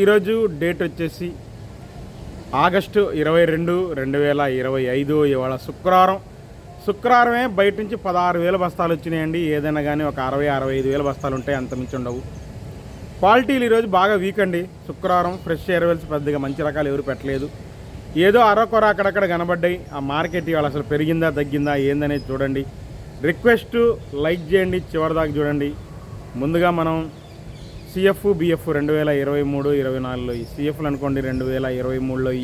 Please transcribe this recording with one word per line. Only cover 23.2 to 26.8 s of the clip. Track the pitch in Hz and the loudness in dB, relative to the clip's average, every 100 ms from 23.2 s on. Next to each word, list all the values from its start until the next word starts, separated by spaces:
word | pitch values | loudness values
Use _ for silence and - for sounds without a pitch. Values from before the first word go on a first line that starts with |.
| 151 | -2
రిక్వెస్ట్, | 165 240 233 - 240 233 - - 143 | 2 4 4 2 2 2 2 -4 -2
లైక్ | 156 180 156 | 0 0 2
చేయండి, | 190 185 180 - | 2 2 -2 -2
చివరి | 160 160 160 | -2 0 0
దాకా | 156 143 | 0 0
చూడండి. | 147 147 143 147 - - - - - 123 | 0 0 -2 -6 -14 -16 -14 -16 -10 -4
ముందుగా | 143 170 175 | 0 2 2
మనం | 170 | 2